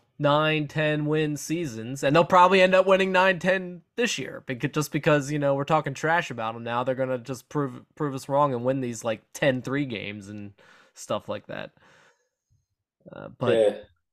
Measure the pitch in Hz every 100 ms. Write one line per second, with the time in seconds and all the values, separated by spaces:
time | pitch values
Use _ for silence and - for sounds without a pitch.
0 | _ - 143 147 156 156 147 156 151 151
1 | 147 156 151 143 - 165 151 110 113 139
2 | 139 160 165 185 180 190 185 185 190 190
3 | 190 185 190 175 185 190 180 175 _ -
4 | 240 - 143 131 - 123 147 151 151 156
5 | 160 147 135 147 139 139 139 156 147 131
6 | 156 170 165 117 110 117 117 120 127 127
7 | 131 127 117 127 _ 151 139 123 - -
8 | 147 131 - 139 143 120 127 135 123 117
9 | 120 110 _ - 147 127 127 139 139 101
10 | 101 104 98 107 101 _ _ - _ -
11 | - 104 - 104 - - - _ _ _
12 | _ _ _ _ _ _ _ _ _ _
13 | - - 52 - 120 117 104 101 - _
14 | _